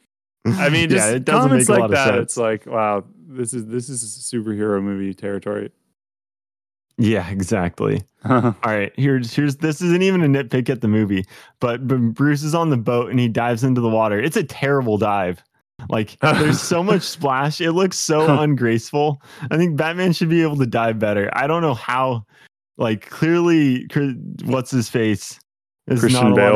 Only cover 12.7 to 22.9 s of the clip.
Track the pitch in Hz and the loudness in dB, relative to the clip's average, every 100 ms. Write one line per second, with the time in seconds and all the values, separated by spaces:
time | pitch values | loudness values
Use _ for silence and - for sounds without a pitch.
12.7 | 127 110 120 113 123 120 110 120 113 131 | 0 0 0 0 0 0 0 -2 0 0
13.7 | 123 117 110 107 104 147 214 156 - 139 | 0 2 2 2 0 0 -2 -4 -2 0
14.7 | 143 120 104 104 101 90 87 _ _ _ | 0 0 0 0 0 -2 -6 _ _ _
15.7 | - 98 113 104 - 156 151 151 160 - | -20 -6 -4 -4 -2 0 2 2 0 0
16.7 | 170 190 196 - 165 143 131 143 151 165 | 0 2 0 -2 -4 -2 0 -2 -2 0
17.7 | 170 190 - - 151 160 143 151 135 117 | 0 0 -2 0 2 4 4 2 2 2
18.7 | 113 - 147 151 139 - - 123 151 175 | 0 -2 -2 0 -2 -10 -12 -4 0 2
19.7 | 143 156 175 185 165 165 170 160 143 123 | 0 -2 0 0 0 2 2 2 0 0
20.7 | 117 113 110 107 104 101 - 139 165 160 | 0 0 0 0 0 -2 -2 0 0 0
21.7 | 117 - 127 131 120 104 _ - _ _ | -2 -2 -2 -2 -4 -8 _ -20 _ _
22.7 | - 117 | -4 -2